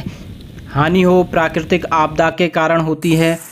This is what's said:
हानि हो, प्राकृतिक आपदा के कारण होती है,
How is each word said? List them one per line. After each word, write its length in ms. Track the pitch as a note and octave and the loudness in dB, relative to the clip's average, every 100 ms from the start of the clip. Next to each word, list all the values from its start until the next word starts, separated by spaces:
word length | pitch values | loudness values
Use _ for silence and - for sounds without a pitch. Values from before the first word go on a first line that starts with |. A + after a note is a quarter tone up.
| - - - - - - - | -2 -10 -16 -18 -18 -18 -6
हानि 340 | C3+ D#3 F#3 | -2 2 4
हो, 200 | F3+ F#3 | 4 4
प्राकृतिक 640 | F3 E3+ D#3+ E3+ D#3 F3 - | 2 0 0 -2 -2 -2 0
आपदा 440 | D#3+ D#3 D#3 E3 | 0 0 2 0
के 160 | D#3+ F3 | 0 0
कारण 300 | E3 D#3+ E3 | 0 2 2
होती 340 | D#3+ D#3 F3 | 0 0 2
है, 240 | D#3+ E3 E3 - | 2 2 0 -8